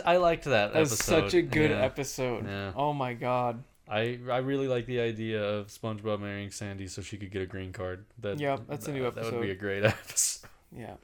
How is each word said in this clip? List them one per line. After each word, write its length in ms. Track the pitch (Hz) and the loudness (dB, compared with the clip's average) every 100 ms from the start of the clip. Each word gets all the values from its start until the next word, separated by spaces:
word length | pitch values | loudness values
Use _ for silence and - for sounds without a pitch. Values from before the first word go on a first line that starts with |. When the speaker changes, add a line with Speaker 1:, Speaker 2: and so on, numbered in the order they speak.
| 170 | 4
Speaker 1:
I 100 | 180 | 6
liked 280 | 170 165 | 6 4
that 280 | 143 110 104 | 4 4 4
Speaker 2:
That 60 | 156 | 4
was 120 | 147 | 4
Speaker 1:
episode. 280 | 110 - 165 | 2 4 4
Speaker 2:
such 100 | 101 | 6
a 80 | 175 | 4
good 280 | 143 156 151 | 4 4 4
Speaker 1:
Yeah. 120 | 147 | 4
Speaker 2:
episode. 640 | 127 - 131 - 127 110 104 | 2 0 -6 -2 -2 -2 -4
Speaker 1:
Yeah. 260 | 101 98 104 | -6 -4 -2
Speaker 2:
Oh 160 | 147 | -2
my 220 | 143 127 | 0 -4
god. 480 | 117 123 123 123 117 - _ - | -2 0 2 0 -2 -10 _ -4
Speaker 1:
I, 260 | 107 117 123 123 | -2 0 -2 -2
I 80 | 123 | 0
really 300 | 131 139 135 | 2 0 2
like 180 | 123 117 | 0 0
the 140 | 123 | 0
idea 420 | 117 110 110 107 | 0 -2 -2 -2
of 220 | 104 104 104 | 0 -2 -6
SpongeBob 520 | - 113 107 107 104 | -8 -6 -4 -4 -2
marrying 300 | 101 101 101 | -4 -6 -8
Sandy 360 | - 101 98 92 | -8 -8 -8 -8
so 160 | - | -10
she 160 | 92 101 | -10 -10
could 120 | 95 | -6
get 120 | 98 | -6
a 40 | 92 | -4
green 260 | 95 92 | -6 -8
card. 340 | 87 92 92 104 - | -6 -6 -8 -12 -8
That, 200 | 104 147 | -6 -2
Speaker 2:
Yep, 220 | 143 135 117 | -2 -2 -6
that's 200 | 143 156 | -8 -6
a 40 | |
new 100 | 139 | -4
Speaker 1:
that, 120 | 123 117 | -4 -4
that 80 | |
would 180 | 113 117 | -4 -2
be 80 | 101 | -4
Speaker 2:
episode. 0 | |
Speaker 1:
a 40 | |
great 300 | 95 101 98 | -4 -4 2
<laughs> 0 | |
episode. 640 | 107 - - - - - - - _ | 2 2 -2 0 0 -2 -12 -20 _
Speaker 2:
Yeah. 200 | 127 104 - | -14 -12 -14